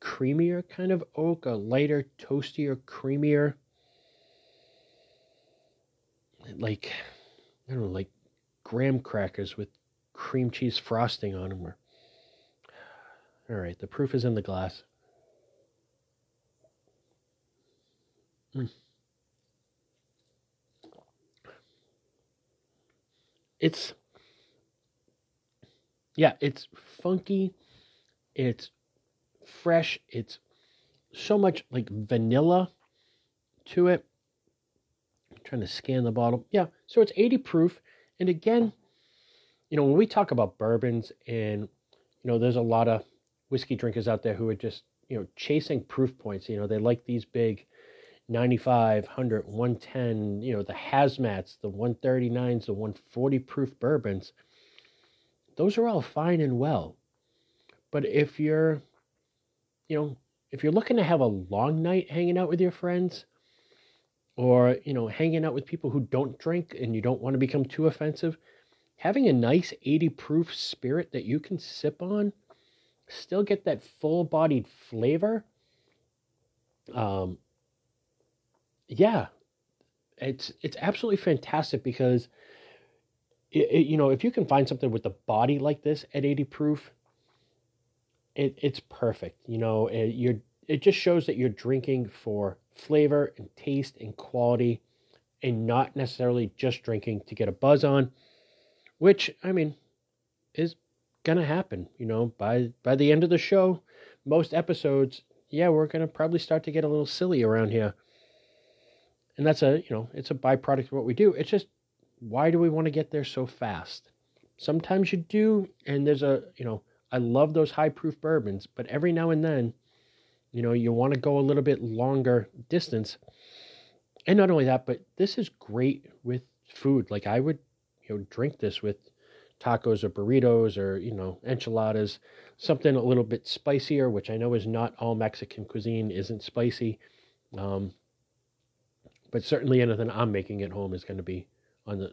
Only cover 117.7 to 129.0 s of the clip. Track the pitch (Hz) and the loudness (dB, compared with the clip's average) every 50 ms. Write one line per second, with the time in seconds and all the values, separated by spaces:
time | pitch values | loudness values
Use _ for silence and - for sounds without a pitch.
117.7 | - - 156 156 147 - - 160 147 - - 156 160 151 110 104 98 98 - - | 2 0 0 0 0 -2 -6 -6 -6 -4 -2 0 0 0 0 -2 -6 -6 -10 -12
118.7 | _ - 120 - - 147 165 180 165 165 165 165 160 156 160 160 151 135 120 117 | _ -12 -10 -6 -4 0 0 0 0 2 2 2 2 2 2 2 0 0 0 -2
119.7 | - - _ _ _ _ _ _ _ _ _ _ _ _ _ _ - 120 117 117 | -4 -8 _ _ _ _ _ _ _ _ _ _ _ _ _ _ -6 -2 0 0
120.7 | 120 120 117 117 117 117 127 135 139 127 - 147 143 143 135 135 143 143 135 147 | 2 2 2 2 2 2 2 2 0 0 0 2 2 2 2 2 2 2 2 2
121.7 | 139 - 120 117 110 110 123 131 139 135 127 131 123 120 - - _ 127 117 - | 0 0 -2 -6 -4 -2 -2 0 0 2 2 4 2 2 2 -2 _ -20 -8 -2
122.7 | 165 175 - - 123 110 107 - - - _ - _ _ _ - - - - - | -2 -2 -2 -2 -4 -4 -4 -6 -10 -18 _ -20 _ _ _ -20 -20 -20 -20 -20
123.7 | - - - _ _ _ _ _ _ - - - 190 208 190 185 175 156 131 131 | -20 -20 -20 _ _ _ _ _ _ -10 0 4 6 6 6 6 6 4 4 4
124.7 | 127 127 - - 123 - - _ _ - 185 202 - - 196 - - _ - - | 2 2 0 -4 -6 -6 -8 _ _ -2 -2 -2 0 -4 -6 -6 -8 _ -16 -8
125.7 | 104 120 127 139 135 139 - - - _ - 120 123 127 - _ _ _ _ _ | -4 0 0 0 0 -2 -8 -20 -20 _ -8 -6 -6 -6 -6 _ _ _ _ _
126.7 | - - - 135 139 127 95 - 104 101 - 101 107 123 135 156 156 - - _ | -20 -4 0 2 2 2 2 0 -4 -4 -2 0 0 0 0 0 -2 -4 -8 _
127.7 | _ _ _ _ _ _ _ - 107 104 95 - - - 127 147 147 - - 101 | _ _ _ _ _ _ _ -8 -8 -8 -8 -10 -6 -4 -4 -4 -4 -4 -6 -6
128.7 | - - - 104 98 - | -6 -4 -6 -6 -6 -6